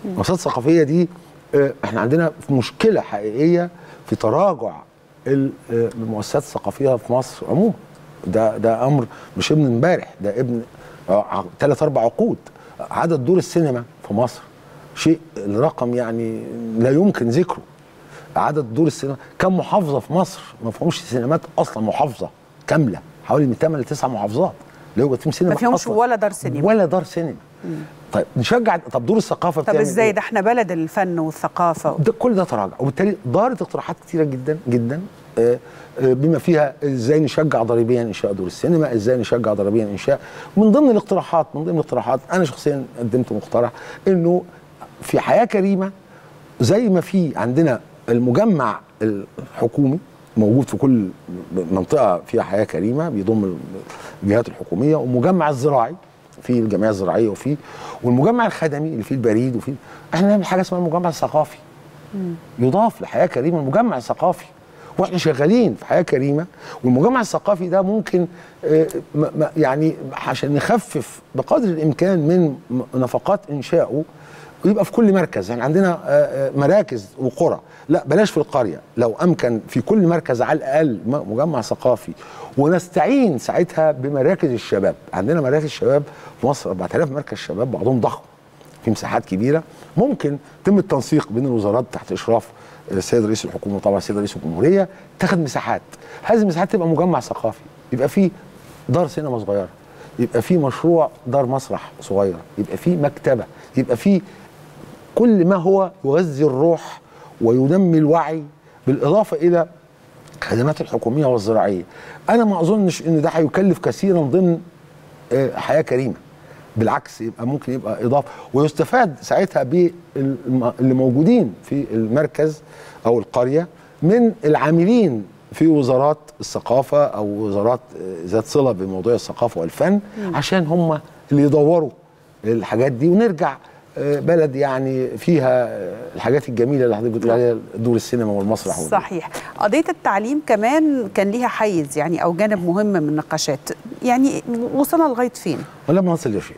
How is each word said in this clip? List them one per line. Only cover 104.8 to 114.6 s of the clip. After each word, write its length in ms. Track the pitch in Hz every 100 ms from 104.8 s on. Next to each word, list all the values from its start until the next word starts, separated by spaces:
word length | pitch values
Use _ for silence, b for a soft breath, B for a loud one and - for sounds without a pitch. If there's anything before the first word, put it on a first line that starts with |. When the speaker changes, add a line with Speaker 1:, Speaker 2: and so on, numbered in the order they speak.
| - - -
Speaker 2:
كل 300 | - 240 208
ما 120 | 170 190
هو 340 | 165 196 185 -
يغذي 400 | 135 156 180 139
الروح 560 | 151 127 165 160 - - B B B B
وينمي 580 | 113 123 135 185 185 160
الوعي، 440 | 151 165 151 160 147 _ b b -
بالإضافة 500 | 135 139 196 202 160
إلى 300 | 170 170 165 - _ _ - - - -
الخدمات 380 | - 110 135 151
الحكومية 460 | 160 117 - 139 139
والزراعية. 560 | 123 98 110 98 92 85 B B B -
أنا 140 | 233
ما 160 | 220 185
أظنش 420 | 170 214 185 143 160
إن 160 | 160
ده 60 | 160
هيكلف 500 | 165 151 - 196 165
كثيرا 420 | 135 - 196 175
ضمن، 400 | 143 165 180 165